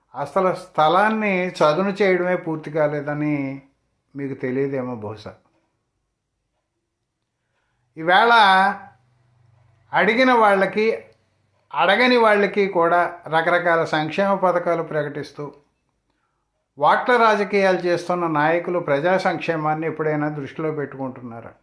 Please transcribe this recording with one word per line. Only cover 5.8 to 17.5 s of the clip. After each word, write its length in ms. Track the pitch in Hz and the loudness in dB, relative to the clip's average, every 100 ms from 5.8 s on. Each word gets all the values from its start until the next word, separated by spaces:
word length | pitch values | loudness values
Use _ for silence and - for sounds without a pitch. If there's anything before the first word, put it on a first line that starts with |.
| _ _ _ _ _ _ _ _ _ _ _ _ _ _ _ _ _ _ _ _ _ 156 | _ _ _ _ _ _ _ _ _ _ _ _ _ _ _ _ _ _ _ _ _ -8
ఈవేళ 360 | 160 185 233 233 202 190 196 190 - _ _ _ _ _ _ _ _ _ _ | 2 4 6 6 6 6 4 -2 -12 _ _ _ _ _ _ _ _ _ _
అడిగిన 400 | 156 185 226 254 | 0 2 2 4
వాళ్ళకి, 720 | 240 214 190 190 202 220 - - _ _ _ _ _ _ 147 | 4 4 4 0 0 -2 -2 -8 _ _ _ _ _ _ -2
అడగని 420 | 175 214 254 247 | 2 4 4 4
వాళ్ళకి 500 | 220 208 202 202 190 | 4 4 2 0 0
కూడా 520 | 180 170 175 175 - 143 | 2 2 2 0 -4 -4
రకరకాల 560 | 160 170 175 170 165 | -2 2 0 2 0
సంక్షేమ 520 | 156 156 156 - 196 190 | 0 -2 -4 -2 0 0
పథకాలు 480 | 185 175 175 170 | 0 0 0 -4
ప్రకటిస్తూ, 680 | 156 151 147 143 139 - 147 - _ _ _ _ _ _ _ _ _ _ _ - | -4 -4 -6 -8 -12 -12 -16 -16 _ _ _ _ _ _ _ _ _ _ _ 0
ఓట్ల 380 | 151 160 - 247 | 2 2 2 4
రాజకీయాలు 600 | 226 208 196 | 4 2 0